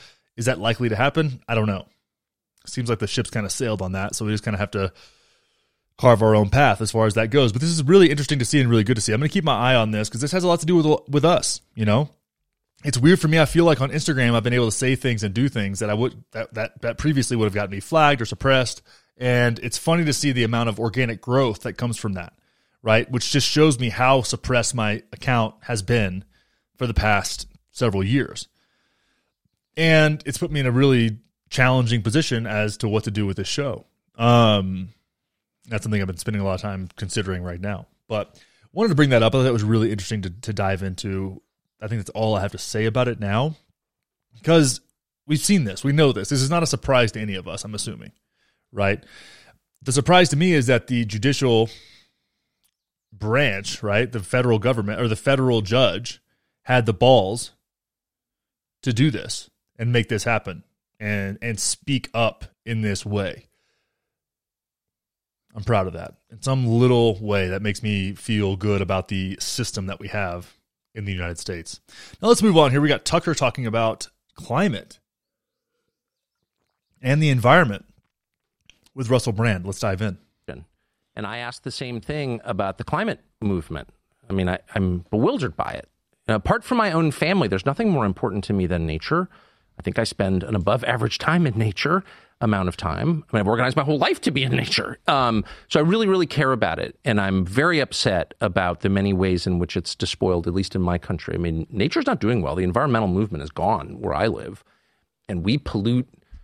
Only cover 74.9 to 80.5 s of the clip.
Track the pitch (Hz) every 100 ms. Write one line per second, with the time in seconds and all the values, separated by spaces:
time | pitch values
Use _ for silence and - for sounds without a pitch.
74.9 | - _ _ _ _ _ _ _ _ _
75.9 | _ _ _ _ _ _ _ _ _ _
76.9 | _ 127 147 156 127 120 170 127 98 -
77.9 | _ _ _ _ _ _ _ _ _ _
78.9 | 131 117 123 123 101 117 95 92 95 107
79.9 | 92 107 87 _ _ -